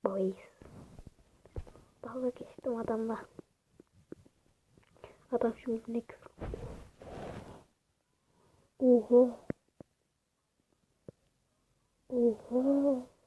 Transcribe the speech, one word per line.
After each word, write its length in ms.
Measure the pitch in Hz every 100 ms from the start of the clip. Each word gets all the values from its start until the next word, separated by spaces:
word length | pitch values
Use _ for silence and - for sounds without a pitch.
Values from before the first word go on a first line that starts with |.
boys. 300 | 202 196 190 190 - _ - - - - - _ - _ - - - - - _
Dalga 240 | 240 247 254
geçtim 480 | - - - - 233
adamla. 480 | 226 220 226 220 - - - _ _ _ - _ _ - - _ _ _ _ _ _ _ - - _
Adam 220 | 240 233 226
şimdi 180 | - 226 226
ne 120 | 233
küfür. 320 | - - - - - - - - - - - - - - - - - _ _ _ _ _ _ _ _ _ _ _
Oha. 600 | 254 247 220 240 247 233 - - _ _ - _ _ _ _ _ _ _ _ _ _ _ - - _ _ _ _ _ _ _ _ _
Oha. 1080 | 254 240 214 - 240 262 277 277 262 254 _